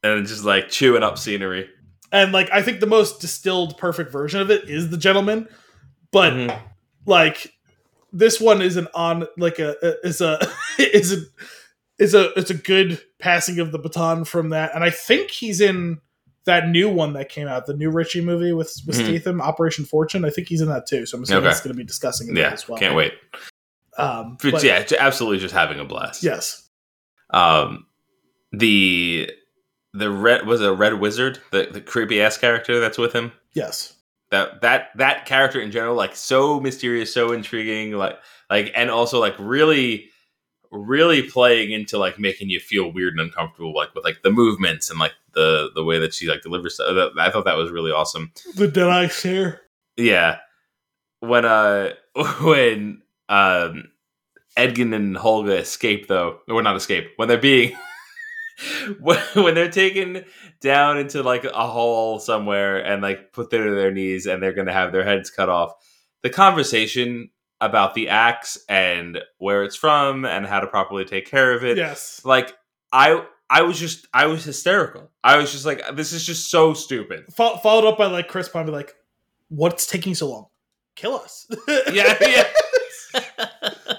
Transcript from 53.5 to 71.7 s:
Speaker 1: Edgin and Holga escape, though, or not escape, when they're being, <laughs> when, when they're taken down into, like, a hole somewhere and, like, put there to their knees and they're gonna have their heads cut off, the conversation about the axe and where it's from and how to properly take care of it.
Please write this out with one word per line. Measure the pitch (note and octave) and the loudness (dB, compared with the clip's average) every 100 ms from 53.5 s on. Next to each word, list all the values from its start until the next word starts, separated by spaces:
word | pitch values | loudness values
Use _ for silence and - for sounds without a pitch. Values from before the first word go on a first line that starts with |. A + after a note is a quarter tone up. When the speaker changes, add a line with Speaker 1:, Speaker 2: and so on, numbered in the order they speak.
| F2+ E2+ D#2 - _ _ _ _ _ _ - | 2 -2 -8 -18 _ _ _ _ _ _ 0
Speaker 1:
Edgin | B2 A#2+ A#2 | 0 2 -2
and | A2 G2+ F#2 | 0 -2 0
Holga | A2+ A2 G#2 F#2 | 0 2 2 -2
escape, | E2 - A#2 G2+ - | -2 -4 -2 -2 -2
though, | F#2+ F2 - - | -2 -2 -6 -4
or | A2+ | 0
not | A2 F#2 | 0 -2
escape, | - F2+ D#2+ - | -2 -4 -4 -6
when | A2+ | 0
they're | A#2 | 2
being, | C3+ C3 A#2 - - - - - - | 6 4 4 -4 -18 -20 -20 -20 -16
<laughs> | A5+ - - - D4+ B3 G3+ | -14 -14 -14 -12 -10 -10 -6
when, | D3+ E3+ - | 0 0 2
when | G3+ F3+ | 2 4
they're | D#3+ E3+ | 4 0
taken | F#3 F#3+ F#3+ F#3 F#3 F3+ - - _ | 2 0 0 -6 -10 -16 -20 -20 _
down | C3+ C#3 C#3+ C#3+ | 2 4 4 2
into, | C#3 C#3+ | -4 -4
like, | B2+ B2+ | -2 -2
a | B2+ - A#2+ | -2 -4 -4
hole | A#2 A#2 A2+ A2+ A2 | 0 0 0 -2 -4
somewhere | A2+ A2 G#2 G2+ G2 F#2+ | -4 -4 -2 -2 0 -2
and, | F2+ G2+ | -2 -2
like, | G2 G2 _ | -2 -4 _
put | - A#2 | -12 -4
there | A#2+ G#2+ | -2 0
to | |
their | G2+ G2 | 0 0
knees | F#2+ F#2+ F#2 F#2+ | 0 -4 -4 -4
and | F2+ | -4
they're | F#2+ | -2
gonna | F#2+ F#2+ | -4 -2
have | F#2+ F2+ | 0 0
their | F#2 | 0
heads | G2 G2 F#2+ | 0 -2 -2
cut | - F#2 | -4 0
off, | F2 E2 - _ _ _ _ | 0 -2 -8 _ _ _ _
the | B2+ | -6
conversation | - G3 E3+ C3+ A2+ G#2+ B2+ A#2+ A#2+ A#2 _ _ _ | 4 4 4 0 0 0 -2 -4 -6 -14 _ _ _
about | A2 G#2+ G2 | 0 2 2
the | F#3+ G#3 | 0 0
axe | G#2 A#2 A#2+ - - - | 2 2 0 -10 -16 -2
and | G2 F#2 F2 F2 E2+ - _ | 0 0 -2 -6 -12 -14 _
where | F#2+ G2+ | -2 -2
it's | G2+ - | -2 -2
from | D#3 D3 C#3 C3+ | 2 2 2 -2
and | C3 F2+ G2 | -6 -6 -4
how | G2+ | -4
to | F#2+ | -2
properly | G#2 F#2+ G2 | -2 -4 -6
take | F#2+ G2 - | -6 -8 -2
care | C#3 C3 | 0 2
of | A#2+ | 0
it. | B2 | -2